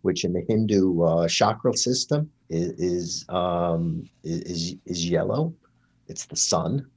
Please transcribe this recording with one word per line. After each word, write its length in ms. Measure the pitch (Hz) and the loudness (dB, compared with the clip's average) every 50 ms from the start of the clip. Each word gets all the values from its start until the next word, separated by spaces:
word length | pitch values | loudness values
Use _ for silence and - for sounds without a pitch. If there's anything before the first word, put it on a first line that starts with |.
which 220 | - 95 85 - - | 0 0 -2 0 -2
in 80 | 87 | -2
the 100 | 87 87 82 - | -2 -2 -2 0
Hindu, 540 | 110 110 110 107 107 98 95 95 87 82 | 0 2 2 4 4 4 4 4 4 4
uh, 260 | 85 82 82 85 82 82 | 4 4 4 4 2 2
chakra 480 | - - 120 104 110 - - 127 113 | 2 4 2 2 2 2 0 0 0
system 540 | - - 123 127 127 - - 147 147 151 151 _ _ _ _ | 2 0 0 0 -2 0 0 0 0 0 -4 _ _ _ _
i-, 240 | 80 82 87 87 - - | -2 -2 -2 -2 -2 -2
is, 460 | 87 90 87 87 87 85 - - - - | -2 0 0 0 -2 -4 -8 -10 -8 -4
um, 800 | 90 92 90 90 87 87 85 85 85 82 85 85 80 - - - _ _ - | -2 0 0 2 0 0 0 2 0 0 0 -2 -2 -4 -8 -12 _ _ -8
i-, 40 | 80 | -6
is, 460 | 82 85 - 90 90 82 82 87 92 - _ | -6 -4 -4 -6 -6 -4 -4 -6 -8 -10 _
is 220 | - 90 87 85 85 | -8 -4 -4 -2 0
yellow. 460 | 85 80 82 92 110 135 160 165 165 _ _ _ _ _ _ _ _ _ _ - | 0 0 0 0 0 0 0 -2 -4 _ _ _ _ _ _ _ _ _ _ -16
It's 180 | - - - | -14 -14 -12
the 100 | _ - | _ -4
sun 500 | - - - 104 82 82 85 113 139 139 - _ | -2 0 2 2 0 2 0 -2 -2 -4 -6 _